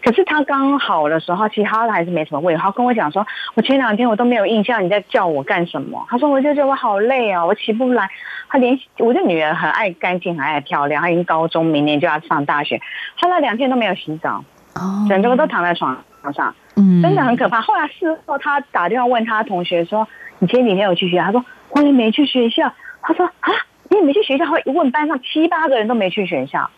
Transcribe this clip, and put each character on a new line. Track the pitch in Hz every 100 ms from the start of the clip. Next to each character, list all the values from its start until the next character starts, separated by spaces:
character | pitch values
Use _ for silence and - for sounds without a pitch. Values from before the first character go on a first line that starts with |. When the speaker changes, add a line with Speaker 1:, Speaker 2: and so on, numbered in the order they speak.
Speaker 1:
可 | -
是 | 226 370
他 | 302
刚 | 285 277 269 277
好 | - 185 147
的 | 160
时 | 160
候， | 180 214
其 | 214
实 |
他 | 208 214 226
还 | 202
是 | 170
没 | 175 156
什 |
么 | 147
胃 | 175 160
口。 |
他 | 180
跟 | 196 247
我 |
讲 | 226 156
说 | 190 220 - - -
：“我 |
前 | 220 269
两 | 247 208
天 | 247
我 |
都 | 208 240
没 | 240
有 | 196
印 | 220
象 | 196 233
你 | 185
在 | 208
叫 | 190 247 190
我 | 147
干 | 135 190 170
什 | 151
么。” | 139 - -
他 | 240
说 | 294
：“我 | 277
就 | 277
觉 | 285
得 | 269
我 | 269
好 | 247 202
累 | 220 269 226
啊， | 180 170
我 | 208
起 | -
不 | 220 262
来。” | 247 190 - - - -
他 | 277
连， | 247 262 - -
我 | -
的 | 349
女 | 349 165
儿 | 156 160
很 | 170
爱 | - 214
干 | 170 196 180
净， | 180 170
很 | 143
爱 | 151
漂 | 143 170 143
亮， | 151
她 | 170
已 | 170
经 |
高 | 175 165 160
中， | 170 165
明 | 151 147
年 | 147
就 | 170
要 | 156
上 | - 160 143
大 | 147 147
学。 | 113 - - - -
她 | 349
那 | 359
两 | 285 214
天 | 269
都 | 254
没 | 220
有 | 175
洗 | - 156
澡， | 151 104 - _ _ 170
Speaker 2:
哦。 | 185 196 208
Speaker 1:
整 | 196
个 | 220 254
都 | 311
躺 | 220
在 | 175
床 | 170 156 127 - - 143 143
上， | 135 - _ -
Speaker 2:
嗯。 | 196 180
Speaker 1:
真 | 165 -
的 |
很 | 262 240
可 | 240
怕。 | 240
后 | - 415
来 | 302
事 | - 330 311 -
后 | 277
他 | 302 285
打 | 277 - 175
电 | 226
话 | 247
问 | 247
他 | 226 214
同 | 220 185
学 | 180 175 170
说 | 214 220 - - -
：“你 | 175
前 | 240 247
几 | 190
天 |
有 | 202
去 | 175 185
学 | 175
校？” |
他 | 180
说 | 220 247 - -
：“我 | 285
也 | 294
没 | 269 220
去 | 220 277
学 | 254 233
校。” | 226 285 - - -
他 | -
说 | 330 359 -
：“啊， | - 440 - _ -
你 | 403
也 |
没 | 320
去 | 285
学 | 427 277
校？” | 320
后 | 311
来 | -
一 |
问 | 285 302
班 | 285 302
上 | 294
七 | - 302 330
八 | 339 311
个 | 262
人 | 214
都 | 240
没 | 190
去 | 220 185
学 | 165 131
校。 | 170 127